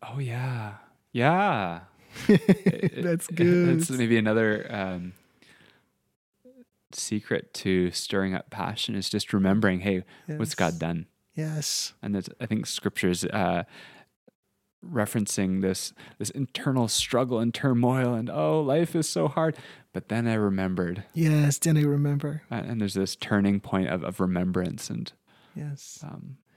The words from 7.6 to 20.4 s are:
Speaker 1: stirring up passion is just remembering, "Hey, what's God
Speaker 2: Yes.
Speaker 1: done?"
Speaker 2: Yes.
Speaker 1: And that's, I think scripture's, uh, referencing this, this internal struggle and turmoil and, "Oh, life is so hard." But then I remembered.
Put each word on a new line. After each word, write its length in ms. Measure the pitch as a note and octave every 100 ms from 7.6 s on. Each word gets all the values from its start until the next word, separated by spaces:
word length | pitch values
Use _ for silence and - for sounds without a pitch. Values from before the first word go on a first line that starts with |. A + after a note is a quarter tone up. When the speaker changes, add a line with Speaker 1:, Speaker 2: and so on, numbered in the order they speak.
| G2 F#2 F2+
Speaker 1:
stirring 420 | - - G2+ F#2+
up 160 | F#2 -
passion 460 | - F2+ G#2+ - G#2
is 140 | -
just 220 | G#2 -
remembering, 480 | G#2 F#2+ G2+ G#2 F#2
"Hey, 220 | G2 F#2 - - -
what's 280 | D3+ A2+ -
God 180 | F2
Speaker 2:
Yes. 60 | E2
Speaker 1:
done?" 260 | D#2+ E2+ - _ _
Speaker 2:
Yes. 600 | - D#3 D#3 C#3+ - - -
Speaker 1:
And 120 | G#2+ G2+
that's, 140 | - -
I 60 | A#2
think 200 | A2 -
scripture's, 580 | - G2+ - F#2 F2
uh, 400 | F#2 G#2 F2 F2 - - - - _ _ _ _ _ _ _ _ F3+
referencing 760 | C3+ G2+ A2+ G2+ - F#2+ F#2
this, 320 | F#2+ F#2 - - - -
this 140 | A2
internal 560 | - C3 - D3 C3 A2+
struggle 520 | - - A#2+ B2+ A#2+
and 140 | A#2
turmoil 600 | - C#3 A#2+ B2 C3 B2
and, 160 | A#2 B2
"Oh, 320 | D3+ D#3 D#3
life 340 | C#3+ D3 E3+ E3+
is 120 | D3+
so 200 | F3 D3+
hard." 280 | D3+ D#3+ D3+ - - _
But 160 | F#2+ -
then 180 | A2+ A#2
I 60 |
remembered. 680 | A2